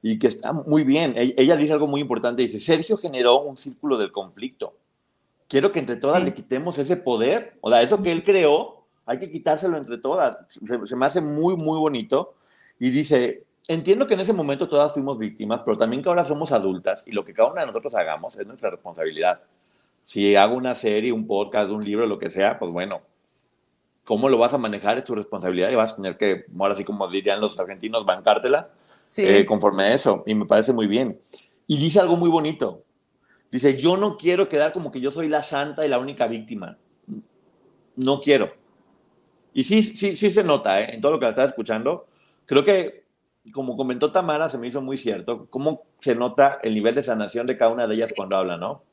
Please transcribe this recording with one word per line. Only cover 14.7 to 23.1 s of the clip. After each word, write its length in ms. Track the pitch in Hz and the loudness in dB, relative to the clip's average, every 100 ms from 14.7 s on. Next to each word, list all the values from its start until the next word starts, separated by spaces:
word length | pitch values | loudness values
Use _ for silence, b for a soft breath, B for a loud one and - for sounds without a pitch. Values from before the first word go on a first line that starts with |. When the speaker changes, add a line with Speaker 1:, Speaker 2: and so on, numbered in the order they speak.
| 147 147 | 2 2
Speaker 1:
fuimos 240 | 147 135 120 | 0 -4 -4
víctimas, 440 | 107 - 107 117 | -8 -8 -6 -4
pero 140 | - 107 | -2 0
también 240 | 113 127 | 0 0
que 60 | 175 | 0
ahora 140 | 175 151 | 0 0
somos 260 | 147 156 | -4 0
adultas 500 | 120 98 92 92 92 - | 0 0 -2 -4 -6 -6
y 60 | |
lo 120 | 104 | -8
que 80 | 98 | -6
cada 180 | 95 117 | 2 2
una 120 | 180 | 2
de 40 | 135 | -6
nosotros 260 | 110 131 | -6 -4
hagamos 420 | 110 80 78 113 - | -2 -2 -4 -8 -12
es 100 | 101 | -14
nuestra 220 | 131 107 | -6 -8
responsabilidad. 680 | 87 90 82 80 78 90 90 _ _ _ _ _ _ | -8 -16 -8 -6 0 -2 -2 _ _ _ _ _ _
Si 320 | _ - 101 | _ 0 4
hago 220 | 98 104 127 | 6 4 2
una 180 | 127 | -4
serie, 380 | 123 113 104 117 | -2 0 0 0
un 140 | 113 107 | -4 -2
podcast, 440 | 101 104 107 98 | -4 -2 -2 -2
un 100 | 107 | -4
libro, 220 | 104 104 117 | -4 -2 -2
lo 120 | 101 | -2
que 120 | 87 | -6
sea, 280 | 90 101 110 | 0 0 0
pues 140 | 90 | -6
bueno, 300 | 85 95 85 _ | -6 -8 -10 _